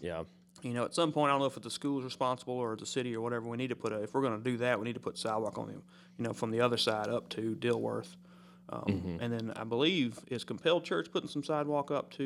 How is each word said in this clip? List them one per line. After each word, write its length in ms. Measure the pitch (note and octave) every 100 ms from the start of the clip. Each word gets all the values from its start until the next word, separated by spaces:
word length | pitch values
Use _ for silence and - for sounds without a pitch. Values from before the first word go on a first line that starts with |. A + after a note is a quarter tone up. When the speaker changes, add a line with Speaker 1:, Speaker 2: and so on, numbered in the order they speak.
Speaker 1:
yeah. 220 | F2 E2 E2+ - _ -
Speaker 2:
You 100 | B2+
know, 100 | A#2+
at 100 | A#2
some 160 | - E3
point, 200 | D3+ D3
I 20 |
don't 60 | C#3
know 60 | C3+
if 100 | B2+
it's 80 |
the 60 | A#2
school's 320 | - C#3+ C#3
responsible 500 | C3 - B2+ B2+ -
or 220 | B2+ A#2 A2
the 100 | G#2+
city 300 | C3+ B2 A2+
or 40 |
whatever. 280 | A#2 A#2+ A#2
We 80 | A#2
need 140 | B2+
to 60 | A#2
put 160 | A2+
a, 40 | G#2+
if 100 | G#2+
we're 80 | C3+
gonna 160 | C3+ G#2+
do 180 | B2 A#2+
that, 200 | B2 A2
we 60 |
need 100 | A#2
to 60 | G#2+
put 180 | - -
sidewalk 400 | A2 A2 G#2+ A#2
on 80 | G#2+
the, 60 |
you 80 | G#2 - - - -
know, 80 | A#2
from 200 | - A2+
the 80 | A2+
other 160 | A#2+ A2+
side 320 | - A2 G#2
up 200 | A#2 -
to 260 | - A2+ A2
Dilworth. 600 | A#2+ A2+ A2+ A2 - - - - - - -
Um, 140 | A#1+ -
Speaker 1:
Mm-hmm. 300 | F#2 F2+ E2
Speaker 2:
and 120 | A#2+
then 200 | A#2 A2+ -
I 80 |
believe, 560 | A2+ A#2 D#3 F#3 A#2+ G#2+ -
is 160 | B2
Compelled 400 | - A2+ D#3+ E3+
Church 260 | E3+ E3+ E3
putting 180 | F#3 F3
some 140 | D3+
sidewalk 480 | C#3+ D3+ D3 D3 C#3
up 200 | C#3+ -
to, 100 | -